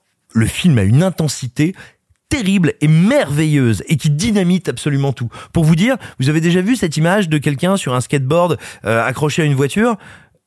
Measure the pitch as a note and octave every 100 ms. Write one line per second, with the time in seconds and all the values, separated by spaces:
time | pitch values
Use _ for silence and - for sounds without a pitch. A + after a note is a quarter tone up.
0 | _ _ _ A2+ G#2+ - F3+ A#2+ G2 C3
1 | F#3 E3 D#3 - B2 - D3+ - - _
2 | _ _ - D4 F#3+ G3 D3+ - D3+ D#3+
3 | G3 C#4+ D#3+ D3 D#3 D3 A#2+ G2+ - D3+
4 | - D3 A3+ G#3 F3 F#3 - B2 D#3+ C#3
5 | C#3 B2 A#2+ - - E3+ D#3 E3 A#3 C4
6 | - - C3 D#3 E3+ F3+ F#3+ C4 F3 D#3
7 | E3 G#3 E3+ D3+ D3+ C#3 F3 G3 - B2
8 | - C#3+ C3 E3 F3 C3+ - - G2 A2+
9 | A2+ C3 D3+ E3+ D3+ C3+ C#3 G3+ A#3+ G#3+
10 | - - _ _